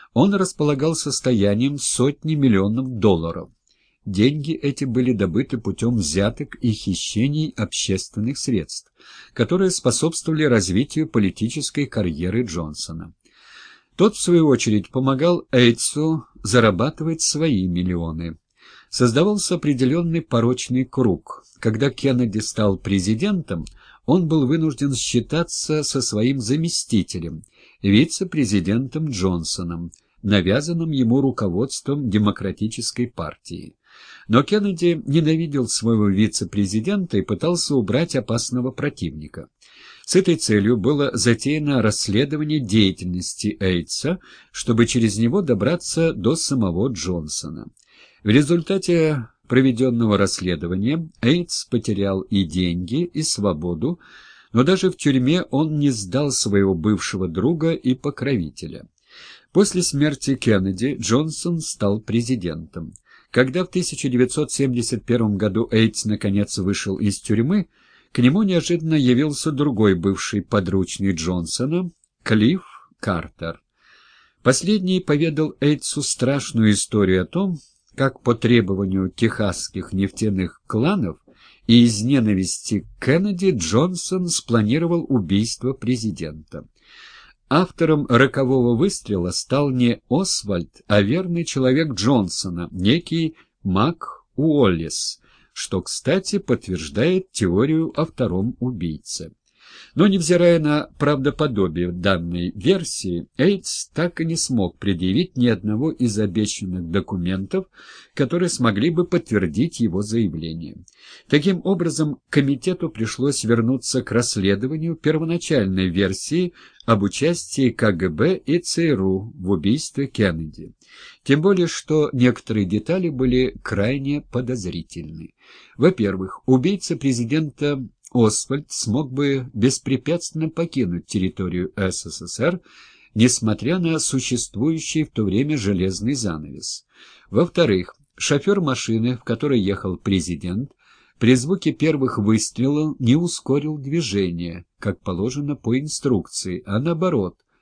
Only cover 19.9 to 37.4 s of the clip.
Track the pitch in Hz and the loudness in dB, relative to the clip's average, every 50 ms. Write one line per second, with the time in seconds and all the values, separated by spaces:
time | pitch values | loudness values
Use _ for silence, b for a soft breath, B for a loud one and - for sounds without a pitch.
19.9 | 147 175 175 165 160 165 - _ - 117 113 120 127 123 - - 127 127 131 127 | 2 0 0 0 -2 -2 -4 _ 0 2 2 2 0 0 -4 -4 -2 -2 -2 -2
20.9 | - 135 123 107 87 - - - - - _ _ _ _ - 117 110 110 135 143 | -2 0 2 2 2 0 -4 -12 -18 -18 _ _ _ _ -2 -2 0 2 0 -2
21.9 | 135 - - 139 127 123 123 113 95 107 107 - - - 107 101 98 - - 95 | -2 0 0 0 2 2 0 0 -2 -4 -6 -4 -4 0 0 0 0 0 -2 0
22.9 | 101 98 87 101 110 110 170 208 202 175 135 - 98 85 78 B B B B B | 0 0 2 0 0 0 0 0 -2 -2 -4 -4 -6 -8 -8 B B B B B
23.9 | B B B - 147 190 175 151 160 156 135 123 156 165 160 156 131 - 143 143 | B B B 2 2 2 4 2 2 2 2 2 2 2 0 0 -2 -2 -4 -4
24.9 | 131 117 - - - 120 110 - 147 160 170 - - - - - 151 151 143 - | -4 -4 -6 0 0 -2 -2 0 -2 -2 -2 -2 -6 -10 -4 -2 -2 -2 -2 -2
25.9 | - 135 127 - 110 104 113 127 143 135 107 107 135 156 160 170 - - - - | -4 -4 -4 -2 -2 0 0 0 0 -2 -2 -2 -2 0 0 -2 -4 -4 -6 0
26.9 | - 101 87 - - 92 80 82 73 78 - b b b b b b b - 101 | 0 0 0 0 -6 -8 -8 -8 -10 -12 -16 b b b b b b b 0 4
27.9 | 98 113 156 165 - - 190 175 - 156 131 104 104 98 82 92 104 117 135 123 | 6 6 4 4 0 -6 -6 -4 -2 -2 0 2 2 0 0 2 0 -2 -2 -4
28.9 | - 156 160 151 123 92 92 95 90 85 80 - - - 90 85 85 82 85 82 | -6 -4 -4 -4 -4 -2 0 0 0 0 -4 -6 -8 -8 -6 -8 -8 -8 -10 -12
29.9 | - b b b b b - 98 104 98 82 92 104 139 147 165 170 165 165 160 | -14 b b b b b -2 2 2 4 4 4 2 2 0 -2 -2 -2 -2 -2
30.9 | 151 131 123 113 120 139 135 135 - - 113 95 85 95 127 - - - - - | 0 2 2 4 4 4 2 2 0 0 -2 -2 0 -2 -2 -2 -4 -10 -6 -6
31.9 | 143 147 139 113 92 107 107 104 - - 101 95 90 - 104 113 - - 117 - | -4 -4 -2 0 2 4 4 2 2 0 -6 -8 -6 -4 -6 -6 -6 -6 -8 -8
32.9 | - - 123 123 _ - 82 73 - _ _ - 85 - - - _ _ B B | -4 -4 -4 -4 _ -10 -10 -10 -10 _ _ -14 -14 -14 -14 -16 _ _ B B
33.9 | B B B B B B B B 107 127 143 - 202 214 202 202 185 165 175 175 | B B B B B B B B 2 2 2 4 2 0 0 0 -2 2 2 2
34.9 | 170 160 - - 139 170 156 151 160 160 170 151 143 139 123 110 - - 110 117 | 2 2 -2 0 2 2 4 4 2 2 0 -2 -2 -2 -2 -2 -2 -2 0 2
35.9 | 117 107 104 101 95 98 110 104 - - 104 82 - 101 101 95 98 110 110 175 | 2 4 4 4 4 4 2 2 2 -4 -6 -4 -2 -2 -2 0 0 -2 -2 0
36.9 | 208 202 180 - - 101 92 - 107 87 | -2 -2 -2 -2 -2 -2 -2 -2 -4 -2